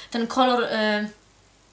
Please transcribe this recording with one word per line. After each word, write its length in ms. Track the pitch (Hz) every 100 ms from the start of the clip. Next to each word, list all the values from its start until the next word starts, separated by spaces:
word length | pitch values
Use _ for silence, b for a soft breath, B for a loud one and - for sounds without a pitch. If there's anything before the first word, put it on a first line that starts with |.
| -
ten 160 | 233 226
kolor... 360 | 262 254 240
e, 460 | 226 220 214 208 214 - _ _ _ _ _